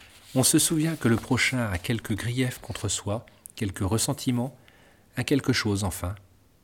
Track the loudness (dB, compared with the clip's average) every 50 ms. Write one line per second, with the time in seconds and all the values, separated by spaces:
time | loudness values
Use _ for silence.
0 | -20 -20 -20 -20 -20 -4 0 2 4 6 6 4 4 4 2 2 2 0 0 2
1 | 4 4 4 4 2 0 0 2 2 2 0 0 0 0 -2 -2 -2 -2 -2 -2
2 | -2 -4 -4 -2 -2 -2 0 0 0 -2 -2 -6 -10 -10 -8 -6 -4 -4 -4 -4
3 | -2 -4 -4 -4 -6 -10 -18 -20 _ -20 -8 -6 -4 -4 -2 -2 0 0 2 2
4 | 2 0 -2 -2 0 0 0 0 -2 -4 -6 -12 -20 -20 -20 -20 -20 -20 -20 -20
5 | -20 _ _ -4 0 2 2 2 2 2 0 2 2 0 0 0 0 -2 -4 -4
6 | -6 -6 -8 -8 -14 -20 -20 _ _ _ _ _